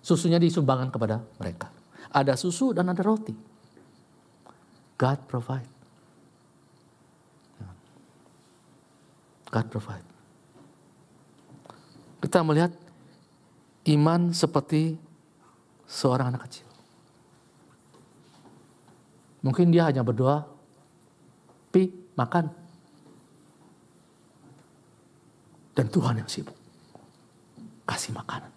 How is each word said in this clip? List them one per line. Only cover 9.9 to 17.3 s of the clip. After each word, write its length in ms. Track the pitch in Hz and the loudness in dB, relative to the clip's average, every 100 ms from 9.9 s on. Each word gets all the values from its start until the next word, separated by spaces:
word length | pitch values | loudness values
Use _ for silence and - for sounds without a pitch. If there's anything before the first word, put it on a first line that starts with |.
| 98 - - _ _ _ - - _ _ _ _ _ _ _ _ - - - - - - - | -16 -18 -20 _ _ _ -20 -20 _ _ _ _ _ _ _ _ -20 -20 -20 -20 -20 -20 -8
Kita 240 | 151 180 160 | -2 0 2
melihat 240 | 151 170 170 - - - - _ _ _ _ _ _ - | 2 2 -2 -20 -20 -20 -20 _ _ _ _ _ _ 0
iman 400 | 147 151 170 175 | 4 4 4 0
seperti 640 | 170 160 151 139 156 160 160 - - _ _ - _ _ _ - | 0 0 0 0 -2 0 -4 -14 -20 _ _ -20 _ _ _ -16
seorang 400 | - 135 123 123 | -2 0 2 0
anak 160 | 123 - | -4 -10
kecil. 220 | - - - _ _ _ _ _ | -18 -20 -20 _ _ _ _ _